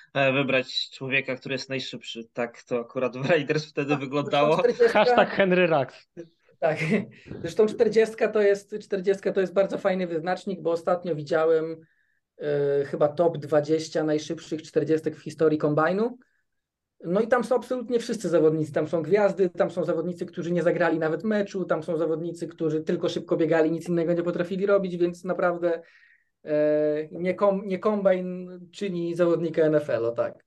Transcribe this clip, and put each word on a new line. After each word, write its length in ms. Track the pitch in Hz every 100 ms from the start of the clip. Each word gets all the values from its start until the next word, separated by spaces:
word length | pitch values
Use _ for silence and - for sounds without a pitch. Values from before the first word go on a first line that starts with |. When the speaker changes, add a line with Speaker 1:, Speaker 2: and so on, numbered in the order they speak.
| -
Speaker 1:
e, 180 | 143 135
wybrać 580 | 135 131 131 127 - -
człowieka, 460 | - 135 135 131 123
który 160 | 135
jest 160 | 131 -
najszybszy. 560 | 135 131 120 - 113 113
Tak 300 | - 117 -
to 180 | - 123
akurat 360 | 117 127 123 123
w 140 | 135
Raiders 400 | 170 131 151 -
wtedy 200 | - 139
Speaker 2:
Tak, 100 | 139
Speaker 1:
wyglądało. 560 | 135 143 139 147 147 165
Speaker 2:
zresztą 160 | 175
czterdziestka 300 | - 233 202
Speaker 3:
Hashtag 260 | 214 240 208
Henry 360 | - 196 180 175
Rux. 420 | 156 131 - _ - 170 _ _ _
Speaker 2:
Tak. 200 | 165 151 160 214 - - - -
Zresztą 260 | - - 214
czterdziestka 640 | - 214 220 220 - 220
to 140 | 214
jest, 320 | 202 196 - 214
czterdziestka 500 | - 190 185 190 196
to 80 | 190
jest 140 | 185
bardzo 240 | 190 190 190
fajny 280 | 196 185 180
wyznacznik, 560 | 165 175 185 - 185
bo 80 | 160
ostatnio 440 | 170 196 180 180
widziałem, 600 | 151 147 160 160 160 160 160 165 _ _ _ _ -
e, 460 | 147 143 143 139
chyba 240 | 139 - 147
top 300 | 147 170 160
dwadzieścia 640 | 143 151 147 160 156 165
najszybszych 580 | 156 151 151 160 - 156
czterdziestek 540 | 160 160 147 156 160 151
w 60 |
historii 360 | - - 156 151
kombajnu. 600 | 151 147 160 190 233 254 _ _ _ _ _ _ _ _
No 160 | 160 190
i 80 | 226
tam 160 | 254
są 120 | - 247
absolutnie 420 | - 254 233 240
wszyscy 300 | - - 175
zawodnicy. 440 | 165 156 160 151
Tam 160 | 170 156
są 140 | 175
gwiazdy, 480 | 147 208 202 185 185
tam 200 | - 180
są 140 | 185
zawodnicy, 420 | 160 165 170 175 175
którzy 260 | 180 165
nie 100 | 175
zagrali 360 | 165 160 170 160
nawet 260 | 160 156
meczu, 400 | 220 208 202 190
tam 180 | 175 170
są 140 | 156 160
zawodnicy, 500 | 165 160 170 170 160
którzy 340 | - 160 156
tylko 280 | 156 175 170
szybko 280 | 170 - 160
biegali, 340 | 160 165 160
nic 180 | 165 175
innego 240 | 170 165
nie 100 | 170
potrafili 440 | 175 175 175 190 202
robić, 300 | 202 185 170
więc 280 | 175 175
naprawdę, 580 | 185 175 175 175 170 165 - _ _ _ _ _
e, 640 | 156 151 151 151 151 151 156
nie 220 | 165 180
kom-, 320 | 180 202 190 208
nie 120 | 185
kombajn 680 | 214 208 196 185 185 180 180 180 175
czyni 420 | - 202 175 170
zawodnika 480 | 170 170 165 165 160
N 120 | 156
F 160 | 151 147
L, 160 | 104 117
o 60 |
tak. 320 | 120 117 -